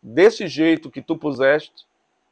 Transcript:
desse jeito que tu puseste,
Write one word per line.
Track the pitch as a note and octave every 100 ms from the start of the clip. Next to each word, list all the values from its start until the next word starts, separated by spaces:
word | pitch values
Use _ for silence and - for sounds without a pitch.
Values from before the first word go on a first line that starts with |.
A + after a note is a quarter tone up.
desse | A#2+ A#2+ G3+ - G3
jeito | C3+ D#3+ D#3+ C#3+
que | C3+
tu | - D#3+
puseste, | D3+ B2 C3+ D3+ - _ _ _ _ _ _